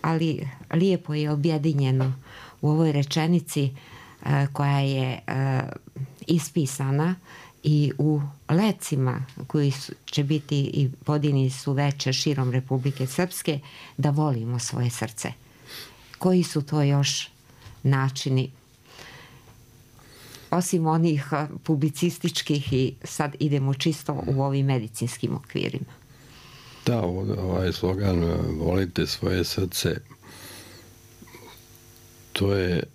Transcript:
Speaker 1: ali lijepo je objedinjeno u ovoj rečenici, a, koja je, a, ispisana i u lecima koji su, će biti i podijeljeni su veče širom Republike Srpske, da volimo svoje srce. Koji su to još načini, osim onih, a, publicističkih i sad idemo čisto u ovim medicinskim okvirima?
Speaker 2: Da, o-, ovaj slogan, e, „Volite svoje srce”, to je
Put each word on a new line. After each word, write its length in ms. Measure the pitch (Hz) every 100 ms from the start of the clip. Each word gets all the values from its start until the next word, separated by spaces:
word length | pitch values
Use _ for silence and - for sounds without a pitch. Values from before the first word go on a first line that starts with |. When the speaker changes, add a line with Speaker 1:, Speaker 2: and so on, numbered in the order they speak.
Speaker 1:
ali 460 | 160 165 165 143 139 - -
lijepo 400 | 170 190 180 -
je 180 | 151 151
objedinjeno 800 | 151 156 156 151 143 135 131 131 131 - - - -
u 80 | 147
ovoj 220 | 151 165
rečenici, 800 | 147 143 160 160 175 170 - 135 135 - - - -
a, 240 | - 143 139
koja 260 | 143 143 139
je, 400 | 139 135 127 127 -
a, 340 | 131 135 131 - - - - 135 - -
ispisana 880 | 170 - - 139 - 135 139 165 185 - - - -
i 280 | 147 151 147 -
u 240 | 151 151 143 - -
lecima 760 | 160 214 190 - 143 131 123 131 - 135
koji 240 | 156 143
su, 200 | 139 - - -
će 180 | -
biti 360 | 143 151 - 143
i 280 | 135 - 135 131 -
podijeljeni 440 | 151 147 139 131
su 240 | 131 -
veče 400 | 135 143 143 -
širom 380 | 131 - 139 127
Republike 560 | 127 131 135 131 135 131
Srpske, 520 | - 180 - - 143 - - - -
da 120 | 147
volimo 500 | 143 151 123 113 123
svoje 300 | 120 120 123
srce. 440 | 120 110 - - - - - - - - - - -
Koji 260 | 185 185
su 180 | 170 156
to 200 | 143 151
još 480 | 143 143 139 - - - - - - -
načini, 680 | 131 135 135 131 - 131 131 - _ _ - - - - - - - - - - - - - - - - -
osim 360 | 170 180 185 160
onih, 460 | 165 165 147 139
a, 140 | 147 147 -
publicističkih 1080 | - 156 151 - 175 170 180 - - 147 131
i 200 | 131 127 -
sad 320 | - - 147 143
idemo 340 | 151 143 135
čisto 500 | 135 151 156 - 139 -
u 160 | 135
ovim 220 | 139 139 139
medicinskim 680 | 131 110 - 120 - - 120
okvirima? 680 | - - - - - - - - - - - - - - -
Speaker 2:
Da, 160 | 120
o-, 340 | 90 92 104 101
ovaj 340 | 92 90 92
slogan, 500 | 85 90 92 101 90
e, 120 | 85 85 82 78
„Volite 480 | 82 92 95 - 143
svoje 360 | - 95 92
srce”, 540 | 85 - 92 - 90 - - - - - - - - - - - - - - - - - - - - - - - -
to 200 | - 98
je 300 | 101 90 87 -